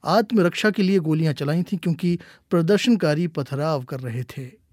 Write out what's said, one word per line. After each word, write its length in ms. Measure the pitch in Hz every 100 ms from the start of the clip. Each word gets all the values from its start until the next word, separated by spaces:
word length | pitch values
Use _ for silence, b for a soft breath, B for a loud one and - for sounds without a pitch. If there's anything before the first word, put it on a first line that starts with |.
आत्मरक्षा 640 | - 196 214 226 175 - 214
के 120 | 208
लिए 160 | 190 196
गोलियां 360 | 156 156 160
चलाई 280 | 143 143 165
थीं 140 | 175 190
क्योंकि 420 | 180 151 175 175 B B _
प्रदर्शनकारी 760 | 175 165 202 247 220 165 151 175
पथराव 560 | 156 131 139 156 147
कर 180 | 127 135
रहे 220 | 127 117
थे। 420 | 123 - 127 _ _